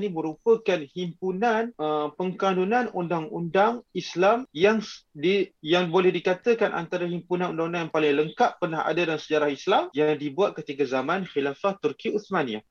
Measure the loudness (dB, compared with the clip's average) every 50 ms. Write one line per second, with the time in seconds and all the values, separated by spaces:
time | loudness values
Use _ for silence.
0 | -4 -4 -4 -4 -4 -6 -6 _ 2 2 2 4 4 0 0 0 -2 -6 -8 -6
1 | -6 -6 -6 -6 -4 -4 -2 0 0 2 2 0 -2 -4 -4 -4 -2 0 0 0
2 | -2 -4 -4 -4 -4 -4 -2 0 0 2 2 2 2 2 2 0 0 -2 -4 -4
3 | -4 -2 -2 -4 -4 -6 -6 -6 -6 0 2 4 4 4 2 -2 -10 _ -8 -8
4 | -8 -6 0 2 4 4 4 2 -2 -6 -2 2 4 4 4 2 -2 -6 -14 -18
5 | _ _ -10 -2 0 2 2 2 0 -4 _ _ -2 0 2 2 2 2 2 4
6 | 4 4 2 2 0 0 0 0 2 2 2 2 2 0 0 -4 -6 -4 -4 -4
7 | -4 -4 -4 -6 -4 -4 -2 -2 -2 -2 -2 -4 -4 -2 -2 -4 -4 -2 0 2
8 | 2 2 2 2 0 -2 0 0 0 0 0 -2 -4 -4 -2 -2 -2 0 0 0
9 | 0 -2 -2 -4 -4 0 0 2 2 0 -2 -2 0 2 2 2 0 0 0 0
10 | 2 2 2 0 -4 -6 -2 0 0 0 -2 -6 -10 -8 -2 -2 -2 0 0 -2
11 | 0 0 -2 -2 -4 -4 -4 -2 -2 -2 -4 -2 -4 -4 -2 -2 -4 -4 -4 -2
12 | -6 -4 -4 -4 -4 -2 -2 -2 -2 -2 -4 -8 -6 _